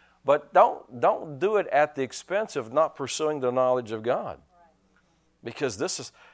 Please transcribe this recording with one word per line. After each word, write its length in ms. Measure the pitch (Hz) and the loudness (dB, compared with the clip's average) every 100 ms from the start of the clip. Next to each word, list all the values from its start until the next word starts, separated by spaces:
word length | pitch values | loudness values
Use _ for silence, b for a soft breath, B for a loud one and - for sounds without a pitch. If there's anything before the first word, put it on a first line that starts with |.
| b b | b b
But 280 | 127 147 - | 0 0 4
don't, 480 | 180 233 147 - 123 | 4 6 4 -12 0
don't 380 | 160 220 180 139 | 0 0 -4 -4
do 180 | 190 208 | 0 0
it 100 | 160 | 2
at 260 | 143 151 | 2 2
the 80 | 139 | 0
expense 520 | 131 - - 190 220 | -6 -6 -6 -4 -4
of 160 | 147 113 | -6 -2
not 260 | 135 156 - | 0 0 0
pursuing 440 | 131 - 156 151 | -8 -4 -2 0
the 100 | 127 | 0
knowledge 420 | 127 127 127 110 | 2 2 2 -2
of 100 | 110 | -6
God. 380 | 113 139 160 73 _ _ _ _ _ _ _ _ _ _ | -2 -2 -4 -12 _ _ _ _ _ _ _ _ _ _
Because 360 | 117 - 139 98 | -14 -4 -4 -2
this 200 | 175 - | -4 -4
is, 140 | 123 b b | -10 b b